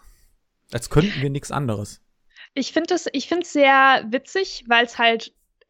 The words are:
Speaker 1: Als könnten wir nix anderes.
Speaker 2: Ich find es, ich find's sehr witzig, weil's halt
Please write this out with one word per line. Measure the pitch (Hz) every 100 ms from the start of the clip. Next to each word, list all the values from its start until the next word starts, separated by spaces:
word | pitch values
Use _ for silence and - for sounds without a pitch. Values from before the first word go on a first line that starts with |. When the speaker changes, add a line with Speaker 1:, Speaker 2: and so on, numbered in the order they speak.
| - _ _ _ _ _ _
Speaker 1:
Als | 120 -
könnten | 147 202 165
wir | 139
nix | 139 -
anderes. | 139 127 104 104 - _ _ _ - -
Speaker 2:
Ich | 269 -
find | 320 339
es, | 349 -
ich | 269 -
find's | 349 -
sehr | 294 277 269 269 254 214
witzig, | 247 - 381 370 - 233
weil's | 233 240 -
halt | 233 226 - _ _ _